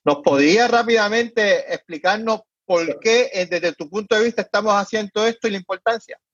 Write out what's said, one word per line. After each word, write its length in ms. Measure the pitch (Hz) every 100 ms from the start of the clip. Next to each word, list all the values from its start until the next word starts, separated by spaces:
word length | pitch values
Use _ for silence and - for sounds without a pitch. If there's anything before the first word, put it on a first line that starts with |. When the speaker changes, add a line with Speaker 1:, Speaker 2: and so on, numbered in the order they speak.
Speaker 1:
¿Nos 140 | 151 147
podría 500 | - 139 147 208 240
rápidamente 1040 | 233 226 226 208 226 233 226 202 175 -
explicarnos 680 | 170 - 156 180 214 226 214 _ _ -
por 160 | 175
Speaker 2:
Claro. 160 | 160 -
Speaker 1:
qué, 300 | 220 233 247
eh, 140 | 190 175
desde 280 | 175 175
tu 140 | 151 151
punto 280 | 196 202 214
de 80 |
vista, 180 | 233 220
estamos 320 | 180 208 214
haciendo 500 | 202 196 220 202 214
esto 240 | 226 226 226
y 40 |
la 60 | 196
importancia? 600 | 180 185 226 226 - - _